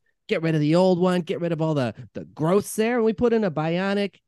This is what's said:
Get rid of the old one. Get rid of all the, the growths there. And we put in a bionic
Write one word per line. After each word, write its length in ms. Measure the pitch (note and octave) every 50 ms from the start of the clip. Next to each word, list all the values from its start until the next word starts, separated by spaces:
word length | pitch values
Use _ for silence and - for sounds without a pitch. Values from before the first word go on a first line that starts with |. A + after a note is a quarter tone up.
| _ _ _ _ _
Get 140 | - G#3+ F3
rid 120 | D#3+ D#3+ D#3+
of 60 | D#3
the 140 | D3 D3 D#3+
old 220 | F3 F#3+ F#3 F#3 E3+
one. 200 | F3+ F#3 F3+ F3+
Get 200 | D#3+ - F#3 D#3+
rid 120 | F3 E3+
of 80 | E3 D#3
all 140 | D#3+ D#3+ D#3
the, 200 | C#3+ B2+ A#2 - - B2 - -
the 100 | G2+ E2
growths 500 | D#2 F#2+ - D3+ D#3+ F#3 G#3 - - -
there. 200 | G#3 A3 A3+ B3
And 80 | B3 A3
we 80 | A3
put 200 | A3 - B3 A#3 A3+
in 100 | A3+ G#3+
a 60 | F3+
bionic 640 | C#3+ D3+ D#3 E3 E3+ F3+ F#3+ G3 G3+ G3+ G3+ F#3+ - _ _